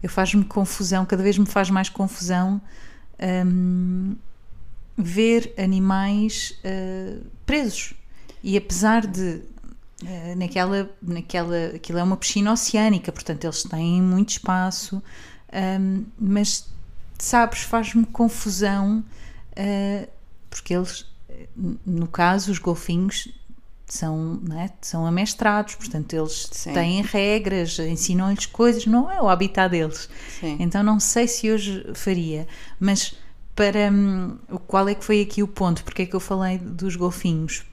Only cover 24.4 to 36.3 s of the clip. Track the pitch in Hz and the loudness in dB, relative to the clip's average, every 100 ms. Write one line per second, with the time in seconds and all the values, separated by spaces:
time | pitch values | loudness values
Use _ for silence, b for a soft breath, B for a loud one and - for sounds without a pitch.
24.4 | 175 160 185 - - 170 165 175 214 - | -6 -6 -6 -8 -6 -2 0 2 0 2
25.4 | 220 208 208 - - 156 151 160 156 - | 2 2 0 -6 -6 -6 -4 -2 -2 -2
26.4 | - - - 151 170 185 202 208 202 214 | -4 -6 -2 0 2 2 0 2 2 2
27.4 | 196 190 165 - 160 165 - 180 190 202 | 2 0 -2 -2 -2 -2 2 2 2 0
28.4 | - - 233 233 226 233 269 - 214 180 | -2 4 4 6 4 4 4 2 4 4
29.4 | 190 - 185 175 156 - - B B B | 4 4 4 4 0 -2 -10 B B B
30.4 | 165 151 170 196 208 214 - 240 233 240 | -6 -2 0 2 4 4 4 4 2 2
31.4 | 220 220 202 190 - - 208 180 165 156 | 2 2 0 -4 -6 -4 0 0 0 -2
32.4 | 156 B B B 190 196 - B B B | -4 B B B 2 2 0 B B B
33.4 | - - 208 208 208 202 202 190 180 - | -10 2 2 4 4 6 4 2 -2 -6
34.4 | - 185 - 196 196 208 - 214 202 - | -10 -10 0 2 2 0 2 4 4 0
35.4 | 202 202 185 165 - - 185 185 - | -2 2 2 2 -2 -4 -2 -2 -2